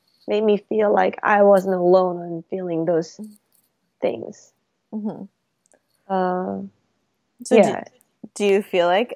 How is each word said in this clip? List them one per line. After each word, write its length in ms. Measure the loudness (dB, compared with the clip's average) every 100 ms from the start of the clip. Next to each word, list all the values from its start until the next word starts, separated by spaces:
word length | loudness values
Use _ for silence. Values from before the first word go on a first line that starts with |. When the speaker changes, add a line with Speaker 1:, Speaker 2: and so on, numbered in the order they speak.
| _ _ -4
Speaker 1:
made 160 | 0
me 140 | 2 0
feel 360 | 0 -2 2
like 260 | 2 0 -2
I 220 | 0 4
wasn't 320 | 6 4 2 0
alone 460 | 4 4 2 -4
in 200 | -10 -12
feeling 420 | -10 -10 -6 -4 0
those 340 | -2 -2 -12 -20 -20 _ _ _ _ _ _
things. 520 | -6 -6 -12 -18 _ _ _ _ _
Speaker 2:
Mm-hmm. 1200 | -10 -10 -10 -16 _ _ _ _ _ _ _ -6
Speaker 1:
Um, 580 | -4 -2 -4 -6 -8 -12 _ _ _ _ _ _ _
Speaker 2:
So 180 | 0 4
do, 60 | 4
Speaker 1:
yeah. 160 | 0 -10 _ _ _ -20 -4
Speaker 2:
do 100 | 0
you 160 | 0
feel 260 | 0 0 2
like 260 | 2 0